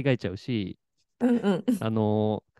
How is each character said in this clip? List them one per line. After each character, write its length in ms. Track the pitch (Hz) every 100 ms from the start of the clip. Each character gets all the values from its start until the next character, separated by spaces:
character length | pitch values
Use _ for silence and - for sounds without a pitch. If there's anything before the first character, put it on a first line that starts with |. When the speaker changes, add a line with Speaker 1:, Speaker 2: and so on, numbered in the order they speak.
| 135
Speaker 1:
え 120 | 123
ち 80 | 95
ゃ 60 |
う 60 | 92
し、 420 | - 117 95 - _ _ _ _
Speaker 2:
う 100 | 247
ん、 60 | 240
う 140 | 202
ん。 120 | 175 - 208
Speaker 1:
あ 80 | 110
の、 560 | 110 107 107 107 104 -